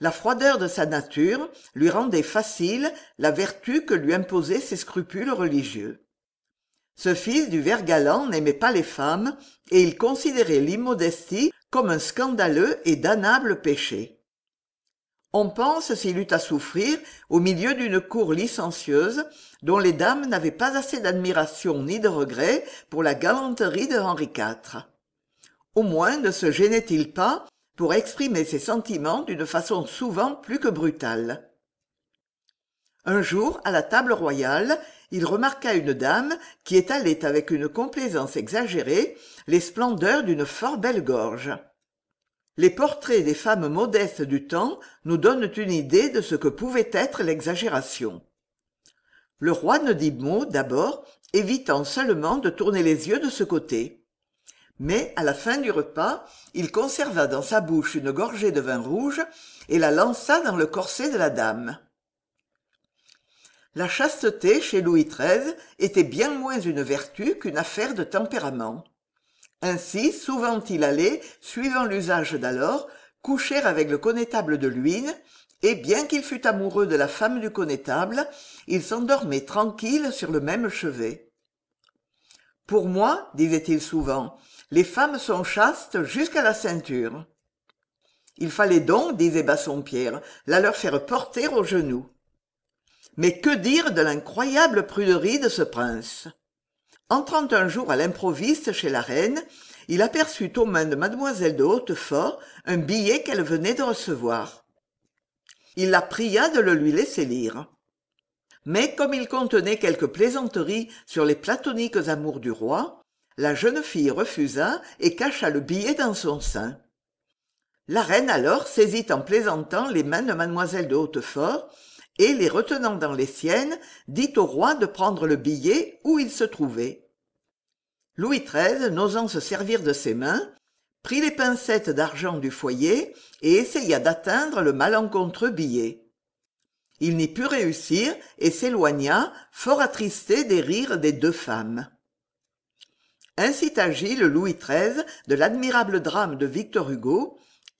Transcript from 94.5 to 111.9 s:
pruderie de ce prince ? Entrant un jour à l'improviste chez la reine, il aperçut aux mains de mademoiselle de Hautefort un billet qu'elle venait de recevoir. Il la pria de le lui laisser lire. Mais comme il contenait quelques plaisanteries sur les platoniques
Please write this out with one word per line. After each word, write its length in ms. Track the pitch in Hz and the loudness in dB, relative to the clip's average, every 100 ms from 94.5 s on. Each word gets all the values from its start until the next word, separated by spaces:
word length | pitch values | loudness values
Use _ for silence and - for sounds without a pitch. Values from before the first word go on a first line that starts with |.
| 277 320 208 - | 4 4 4 0
pruderie 520 | 202 196 175 180 277 | -2 2 4 2 0
de 100 | 240 | 0
ce 140 | 190 | 0
prince ? 640 | 156 117 120 113 113 - 160 - _ _ _ _ _ _ - | -2 -2 -4 -4 -10 -14 -16 -20 _ _ _ _ _ _ -2
Entrant 360 | 262 285 311 285 | -2 2 0 2
un 160 | 208 185 | 2 2
jour 220 | 208 240 | 0 0
à 60 | 135 | 0
l'improviste 760 | 170 175 185 147 226 311 233 | 0 0 -2 -2 0 0 0
chez 160 | - 156 | -2 -2
la 140 | 131 | -2
reine, 400 | 120 131 208 302 - - - - - | -2 0 0 0 -6 -20 -20 -20 -4
il 120 | 175 | 2
aperçut 520 | 226 311 311 - 185 240 | 2 2 -2 -2 -4 2
aux 60 | |
mains 220 | 220 170 156 | 2 2 0
de 100 | 143 | 0
mademoiselle 580 | 190 240 277 208 170 | -2 -2 -4 0 0
de 80 | 139 | 2
Hautefort 800 | 147 240 247 160 - 143 208 - - - | 4 2 0 -6 -2 0 0 -4 -16 -14
un 140 | - 175 | -4 -2
billet 440 | 147 214 202 294 | 0 0 2 2
qu'elle 200 | - 208 | 0 -2
venait 320 | 151 160 185 | 0 0 0
de 80 | 247 | 0
recevoir. 840 | 262 214 - 135 117 117 104 - _ _ _ _ _ _ _ _ _ _ _ - | -2 -2 -4 -4 -2 -2 -4 -12 _ _ _ _ _ _ _ _ _ _ _ -2
Il 140 | 185 | 4
la 100 | 180 | 4
pria 480 | 180 - 226 208 320 | 2 -4 0 2 4
de 120 | 302 | 4
le 120 | 190 | 4
lui 200 | 160 151 | 4 4
laisser 340 | 156 285 - 135 | 2 0 0 -2
lire. 400 | 123 110 117 147 _ _ _ _ _ _ _ _ _ | -2 -4 -6 -16 _ _ _ _ _ _ _ _ _
Mais 300 | 143 190 285 | -4 0 0
comme 180 | 294 277 | 0 -2
il 160 | 269 240 | -2 -4
contenait 500 | 254 240 214 185 214 | -4 2 2 2 0
quelques 280 | 185 160 147 | 0 0 -2
plaisanteries 840 | 170 240 269 240 185 156 220 226 - | 2 2 2 -4 -4 -2 -4 -6 -14
sur 220 | - 160 151 | -8 0 2
les 80 | |
platoniques 640 | 147 - 254 285 226 233 | 2 0 -4 -2 -2 -2